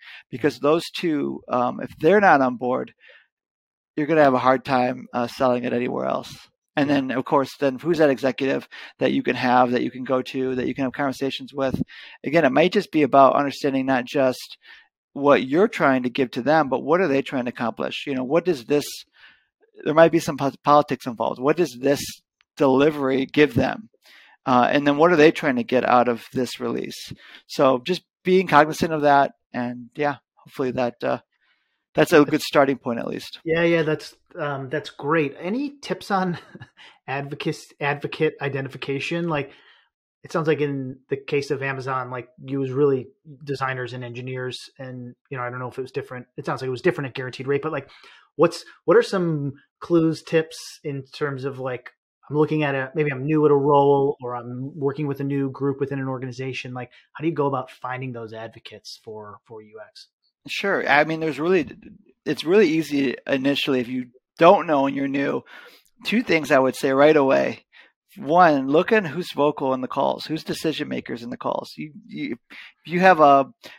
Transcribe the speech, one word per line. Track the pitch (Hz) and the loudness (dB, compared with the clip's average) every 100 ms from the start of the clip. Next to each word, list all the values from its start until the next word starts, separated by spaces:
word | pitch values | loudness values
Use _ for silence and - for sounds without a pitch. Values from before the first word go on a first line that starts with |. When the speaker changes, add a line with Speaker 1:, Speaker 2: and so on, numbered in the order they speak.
| - - - | -20 -20 -16
Speaker 1:
because | 127 151 139 | -2 -2 0
Speaker 2:
Mm-hmm. | 139 | 0
Speaker 1:
those | 165 - - | 0 -2 -6
two, | 175 147 139 135 - | -4 -2 -4 -8 -4
um, | 123 123 131 | -2 -2 -4
if | - - | -10 -2
they're | 156 202 | 4 6
not | 196 147 | 6 6
on | 131 120 | 4 0
board, | 127 127 123 _ _ - _ _ _ _ _ _ _ - | -4 -4 -6 _ _ -20 _ _ _ _ _ _ _ -6
you're | 147 | 0
gonna | 156 | 4
have | 143 | 4
a | 127 | 4
hard | 127 131 135 | 4 2 0
time, | 131 123 127 - | 0 0 -4 -8
uh, | 120 120 | -6 -6
selling | - 131 123 | -2 0 0
it | 123 | -2
anywhere | 120 127 131 131 | -4 -4 -4 -4
else. | 139 135 - - _ _ - | -4 -6 -16 -20 _ _ -4
And | 143 | 0
Speaker 2:
Yeah. | 139 | 0
Speaker 1:
then, | 131 | -2
of | 123 | -4
course, | - 147 131 - | 0 0 0 -2
then | 143 127 | -4 -2
who's | 147 156 | -2 2
that | 151 | 2
executive | 123 131 120 135 139 - - - - | 2 -2 -2 -2 -2 -6 -16 -20 -4
that | 131 | -2
you | 135 | 0
can | 131 123 | -2 -2
have, | 123 123 123 | 2 4 4
that | 123 | 2
you | 123 | -2
can | 127 | -6
go | 127 131 | -4 -2
to, | 127 135 131 127 | -2 -4 -4 -2
that | 127 | -4
you | |
can | 127 131 | -4 -6
have | |
conversations | - 139 131 135 - 131 | -4 -6 -4 -6 -6 -10
with? | 143 135 127 - - - - | -4 -2 -2 -6 -12 -20 -12
Again, | 131 156 143 | -2 2 4
it | |
might | 135 175 | 4 2
just | 208 185 | 2 0
be | 156 | 0
about | 139 139 135 - | 4 6 6 6
understanding | 143 135 143 135 131 | 0 -2 -2 -2 0
not | 131 123 | -2 -2
just | 147 131 123 - - _ - _ _ _ | 0 0 0 -8 -20 _ -20 _ _ _
what | 143 139 131 131 | 0 4 4 4
you're | 151 233 | 2 0
trying | - 151 131 | 2 2 2
to | 123 | 0
give | 120 127 | -2 -2
to | - | -2
them, | 120 160 143 | 0 2 2
but | 127 | -2
what | 131 175 | 0 0
are | 180 | 2
they | 135 | 0
trying | 139 135 123 | -2 -6 -6
to | |
accomplish? | - 120 110 67 - - | -6 -6 -6 -8 -8 -8
You | 135 | -8
know, | |
what | 127 160 | -2 0
does | 170 147 110 | 0 -4 0
this, | 143 139 - - _ - _ _ _ _ - - | -2 -2 -10 -18 _ -20 _ _ _ _ -8 0
there | |
might | 151 165 | 4 6
be | 165 | 4
some | 165 139 | -2 -2
po-, | 139 - | -4 -2
politics | - 147 143 127 - | 4 4 4 -2 -6
involved. | 110 117 120 | -4 -4 -2
What | 131 156 | -2 0
does | 160 120 | -2 -2
this | 135 143 98 - _ _ _ - | 0 0 -2 -12 _ _ _ 0
delivery | 139 131 147 147 135 135 135 | 2 4 4 2 -2 -2 0
give | - 147 | 2 4
them? | 123 131 - - _ _ - _ _ | 4 -2 -4 -12 _ _ -20 _ _
Uh, | - 123 120 | 0 2 4
and | 143 143 | 2 2
then | 143 | 4
what | 170 | 4
are | 175 | 6
they | 151 | 6
trying | 156 156 123 | 4 0 -2
to | |
get | 113 127 113 | 0 0 4
out | 123 120 | 4 2
of | 117 - | -2 -6
this | 135 120 - | -6 -6 -6
release? | 123 120 - - - - - - _ | -6 -6 -8 -12 -16 -18 -20 -20 _
So | - 135 127 127 | 2 4 2 -2
just | 180 - _ | -6 -8 _
being | - 185 180 | 2 2 6
cognizant | 156 156 143 175 | 6 4 2 -2
of | 156 | 2
that, | 143 139 139 - _ | 4 6 4 -2 _
and | - 123 123 120 | -8 -8 -8 -14
yeah, | - 143 139 _ | -6 -4 -4 _
hopefully | _ _ - 131 | _ _ -6 -4
that, | 127 123 - | -2 -4 -4
uh, | 131 127 - _ _ _ _ _ _ | -6 -6 -8 _ _ _ _ _ _
that's | - 156 | 0 4
a | 165 | 6
Speaker 2:
That's | 147 | 4
Speaker 1:
good | 151 | 0
starting | - 151 139 135 | 0 2 2 0
point, | 131 117 | -6 -6
at | - | -6
least. | - - - | -10 -12 -14
Speaker 2:
Yeah, | 165 165 | -6 -2
yeah, | 170 170 | 2 2
that's, | 156 151 - - _ 180 | 0 -4 -8 -20 _ -10
um, | 147 139 135 | -8 -8 -8
that's | 151 151 | -8 -10
great. | - 143 160 143 - | -10 -2 -2 -2 -6
Any | 170 240 285 - | -8 -6 -6 -10
tips | - 277 - | -10 -10 -4
on | 196 185 170 - - - | -2 -2 -4 -10 -20 -20
<laughs> | _ - _ - | _ -20 _ -10
advocacy, | 139 139 147 160 151 - _ | -8 -8 -8 -6 -8 -12 _
advocate | 143 143 - - 156 - | -6 -4 -8 -2 -2 -2
identification? | 139 135 131 131 - 135 - 170 170 | -6 -6 -8 -10 -8 -6 -6 -4 -2
Like, | 151 131 - _ _ _ _ _ _ | -4 -4 -12 _ _ _ _ _ _
it | - | -8
sounds | 175 156 | -4 0
like | 139 | 0
in | 147 139 131 135 _ | -2 -4 -8 -12 _
the | 135 | -8
case | - 143 139 | -4 -4 -2
of | 139 | -4
Amazon, | 139 135 127 131 123 | -4 -6 -6 -6 -6
like, | 127 120 _ 135 | -10 -12 _ -8
you | 139 | -6
was | 135 | -4
really | 127 147 131 117 _ 160 135 | 2 2 2 -2 _ -20 -16
designers | 143 135 131 131 123 | -10 -6 -4 -4 -8
and | 127 | -10
engineers, | 123 120 127 127 127 123 - - | -12 -12 -10 -8 -8 -10 -16 -18
and, | 131 127 123 120 _ | -16 -14 -16 -18 _
you | 135 | -10
know, | |
I | 123 | -8
don't | 127 | -8
know | 127 | -10
if | 117 | -10
it | |
was | 127 | -8
different. | - 131 127 120 - | -8 -10 -14 -16 -12
It | 143 | -8
sounds | 135 | -6
like | 131 | -6
it | |
was | 123 | -2
different | 180 165 139 | -2 -2 -4
at | 127 | -8
Guaranteed | 127 - 131 | -10 -8 -2
Rate, | 139 | -2
but, | 156 | -2
like, | 151 135 - - - _ - | -6 -10 -18 -20 -20 _ 2
what's, | 165 - - - - | 2 2 -14 -6 4
what | 202 | 4
are | |
some | - 196 170 151 139 131 _ _ | 4 0 -2 -2 -4 -8 _ _
clues, | - 170 160 151 | 0 2 2 0
tips | - 160 160 - - - | -2 -2 -2 -8 -18 -14
in | 151 139 | -10 -10
terms | 131 - 147 131 | -12 -8 -6 -4
of, | 135 123 | -8 -8
like, | 131 123 - - _ _ - | -8 -8 -12 -20 _ _ -4
I'm | 147 | 0
looking | 151 156 | 2 2
at | 147 | 0
a, | 139 131 165 | -2 -4 -4
maybe | 147 | -4
I'm | 127 139 | -2 0
new | 156 151 | 2 4
at | |
a | 143 | 4
role | 139 143 139 139 139 - | 4 4 6 4 2 -2
or | 123 | -8
I'm | 123 120 123 135 165 | -10 -10 -10 -10 -6
working | 139 143 147 | -4 -4 -6
with | 135 | -6
a | 139 | -4
new | 139 135 | -4 -4
group | 127 139 139 | -4 -4 -4
within | 135 139 | -6 -6
an | 135 | -6
organization. | 131 131 120 135 127 127 | -8 -10 -10 -10 -10 -10
Like, | 127 123 _ _ | -12 -14 _ _
how | - | -8
do | 156 | -4
you | 147 | -2
go | 143 | -2
about | 135 131 | -2 -6
finding | - 127 127 131 | -12 -10 -8 -8
those | 117 113 | -10 -12
advocates | 110 113 110 - 107 - - | -12 -14 -16 -20 -20 -20 -20
for, | - 107 104 104 | -18 -16 -16 -20
for | _ 113 | _ -20
U | 107 107 104 | -20 -20 -20
X? | - - _ _ _ - | -20 -20 _ _ _ -12
Speaker 1:
Sure. | - 202 160 - | -6 -2 -2 2
I | 143 | 2
mean, | 156 160 | 2 -2
there's | 160 135 | -4 -4
really, | 165 190 131 - - - _ _ - | 0 0 0 -8 -20 -20 _ _ -8
it's | 151 151 | -6 2
really | 202 185 | 4 4
easy | 160 147 143 135 - - | 2 -2 -2 -2 -4 -4
initially | 135 135 143 - 131 | -2 0 0 0 0
if | 120 | -2
you | 131 123 _ _ - | -6 -8 _ _ 4
don't | 170 196 170 | 6 6 4
know | 147 135 | 0 0
and | 139 | -2
you're | 139 | -4
new. | 139 139 143 - - - - _ _ - | -2 -2 -4 -8 -18 -20 -20 _ _ -4
Two | 214 | -2
things | 240 165 139 | 0 0 4
I | 139 | 4
would | 131 - | 4 0
say | 139 | 0
right | 135 151 156 | 6 6 6
away. | 135 135 135 117 _ _ _ _ _ - | 4 2 0 -4 _ _ _ _ _ -14
One, | 139 170 175 143 135 | 0 6 6 4 2
look | 147 180 | 2 4
at | 220 175 | 2 0
who's | 147 175 | -6 -8
vocal | 143 143 147 139 | -2 -2 0 -2
in | 131 | -4
the | 127 | -4
calls, | - 139 - - | -2 -2 -2 -6
who's | 156 | -8
decision | - 165 165 139 139 | -8 -6 -4 -4 -6
makers | 127 117 123 | -8 -10 -12
in | 117 | -12
the | 123 | -10
calls. | 123 - - - | -6 -6 -8 -14
You, | 151 143 - | -16 -16 -16
you, | - 147 120 _ - - _ - | -12 -10 -10 _ -20 -20 _ -6
if | |
you | 175 | 4
have | 190 165 | 6 8
a, | 151 139 131 - - | 8 6 2 -6 -20